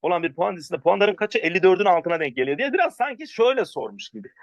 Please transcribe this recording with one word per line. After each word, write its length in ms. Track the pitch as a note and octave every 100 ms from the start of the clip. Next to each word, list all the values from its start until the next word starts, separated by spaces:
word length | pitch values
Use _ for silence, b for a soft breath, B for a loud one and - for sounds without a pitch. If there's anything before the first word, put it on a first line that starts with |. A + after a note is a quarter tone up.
olan 220 | E3 F3
bir 100 | E3
puan 240 | D3+ G3 F3
dizisinde 220 | C#3+ D3
puanların 360 | E3 G3 G#3 F#3+
kaçı 220 | G#3 -
elli 260 | E3 E3+
dördün 220 | F#3 F#3 G3+
altına 340 | E3+ E3+ E3
denk 160 | D3 B2+
geliyor 220 | B2+ D3
diye 160 | C4+
biraz 220 | F#4 E4+ -
sanki 320 | C#4 A#3+ D#4
şöyle 380 | - A#3 C4+ -
sormuş 440 | C3+ A2+ G2+ -
gibi. 180 | A2+ - b